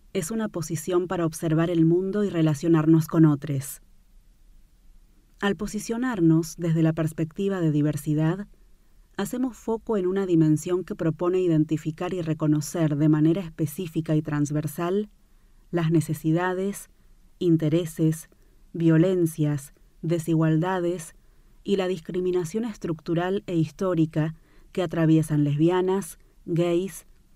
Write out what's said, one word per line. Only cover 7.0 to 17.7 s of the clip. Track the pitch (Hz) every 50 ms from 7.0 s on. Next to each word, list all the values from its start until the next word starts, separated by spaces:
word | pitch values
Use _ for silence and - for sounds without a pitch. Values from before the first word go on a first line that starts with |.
| 160 156 - - 160 160 - - 196 196 196 185
de | 165 156 147
diversidad, | 151 147 151 151 156 - 156 151 151 160 160 175 196 208 - - - - - - - _ _ _ - - _ _
hacemos | - 202 196 - 247 254 262 214
foco | - - 226 220 220 - - 220
en | 202 180
una | 180 190 196 196
dimensión | 180 175 160 160 156 151 151 - 175 180 185 175
que | - 208
propone | - 175 160 156 - 180 175 185 185
identificar | 185 175 160 156 156 156 160 156 - 156 160 - 180 180 190
y | 180 165
reconocer | 160 160 160 160 151 151 151 151 - - 175 160 151 151
de | 143 156 151
manera | 156 151 151 160 170 196
específica | 180 165 - - 160 156 - - 190 160 - 160 156 - 156
y | 151 156
transversal | 156 147 147 147 143 147 151 151 - - - 175 175 190 208 214 208 _ _ _ _ _ _ _ _ _ _ _ _ -
las | 170 165 160
necesidades, | 165 160 151 - 156 - - 160 160 170 180 185 185 185 190 202 196 - - - _ _ _ - - _ _ - _ -
intereses, | 190 175 165 160 165 151